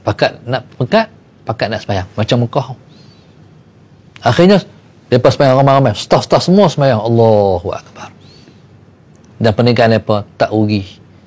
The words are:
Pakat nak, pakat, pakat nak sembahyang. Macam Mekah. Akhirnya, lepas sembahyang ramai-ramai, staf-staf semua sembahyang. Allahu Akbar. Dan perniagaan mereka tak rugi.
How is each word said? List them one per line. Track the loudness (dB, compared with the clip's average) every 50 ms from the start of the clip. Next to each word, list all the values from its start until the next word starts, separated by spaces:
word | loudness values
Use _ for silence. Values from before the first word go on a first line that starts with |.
Pakat | -6 -6 -4 -2 -2 -4 -4 -8 -8 -8
nak, | -8 -8 -8 -12 -8 -6
pakat, | -4 0 0 0 0 -2 -8 _ _ _ _ _ _
pakat | -10 -6 -6 -6 -6
nak | -6 -8 -6
sembahyang. | -6 -6 -6 -6 -8 -6
Macam | -6 -4 -2 -2 -2 -2
Mekah. | -2 -4 -6 -6 -6 -12 -18 -20 _ -20 -20 -20 -20 _ -20 _ _ _ -20 -20 -20 -20 -20 _ _ _ _ _ _ -20 _ _ _ _ -6 -4
Akhirnya, | -2 0 2 4 4 4 2 0 -4 -14 -20 _ _ _ _ _ _ -2
lepas | 2 2 0 2
sembahyang | 2 2 2 2 4
ramai-ramai, | 4 4 4 2 2 0 -2
staf-staf | -4 -2 -2 -2 -2 0 0 -2 0
semua | 0 2 2 4 2 2 2
sembahyang. | 0 0 0 0 0 -2
Allahu | 0 2 2 4 4 4 4 2 0 -2 -2 -6 -8
Akbar. | -10 -10 -12 -18 -20 -20 -20 -20 -20 -20 -20 -20 -20 -20 -20 -20 -20 -20 -20 _ -20 -20 -20 -20 _ _ _ _ _ _ _ -20 -10
Dan | -2 -2 -2 0
perniagaan | 0 0 0 2 2 2 2 2
mereka | 0 0 -2 -4 -4 -6 -10 _ -4
tak | -4 -2
rugi. | 0 -2 -2 -2 -2 -4 -6 -10 -16 -20 -20 _ -20 -20 _